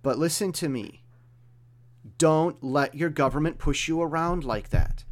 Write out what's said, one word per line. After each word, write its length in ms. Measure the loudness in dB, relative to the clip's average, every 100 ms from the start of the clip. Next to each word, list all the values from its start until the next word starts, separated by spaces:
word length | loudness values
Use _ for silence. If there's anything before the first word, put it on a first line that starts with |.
but 160 | 0 0
listen 340 | 0 0 -2
to 160 | -2 -4
me. 360 | -4 -6 -14 -20 -20 -20 _ -20 -20 -20 -20 -20 -20 -20 2
Don't 440 | 4 4 2 -2
let 320 | -2 0 -2
your 140 | -2 -2
government 480 | 2 0 2 -2 0
push 320 | -2 0 0
you 140 | 0
around 420 | 0 0 -2 -2
like 240 | -2 -4 0
that. 340 | 2 2 0 -6